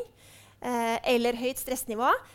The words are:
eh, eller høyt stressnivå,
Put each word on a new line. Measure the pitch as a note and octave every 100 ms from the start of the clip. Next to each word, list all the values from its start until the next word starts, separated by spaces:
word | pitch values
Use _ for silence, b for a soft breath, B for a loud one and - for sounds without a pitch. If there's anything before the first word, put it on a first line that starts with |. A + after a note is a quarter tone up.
| A#4+ - B B B B
eh, | B3 A#3+ A3+ A3+
eller | - A#3+ A#3
høyt | A#3+ B3 C4
stressnivå, | - B3+ - G#3+ C4 A#4 -